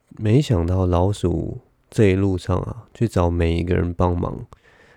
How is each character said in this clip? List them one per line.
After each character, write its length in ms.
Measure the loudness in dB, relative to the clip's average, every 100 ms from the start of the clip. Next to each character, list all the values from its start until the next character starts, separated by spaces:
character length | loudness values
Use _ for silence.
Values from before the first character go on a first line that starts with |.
| _
没 320 | -6 2 2
想 240 | 2 0 0
到 180 | 0 2
老 260 | 2 0
鼠 500 | 0 -2 -2 -4 -10 _ _ _
这 180 | 2 2
一 80 | 4
路 220 | 0 -2
上 180 | -2 -4
啊， 300 | -4 -12 -12
去 140 | -4 -2
找 220 | 0 0
每 280 | 2 0 0
一 60 |
个 100 | 0 0
人 160 | -2
帮 240 | 0 0 0
忙， 300 | -2 -4 -14 -20 _ _ _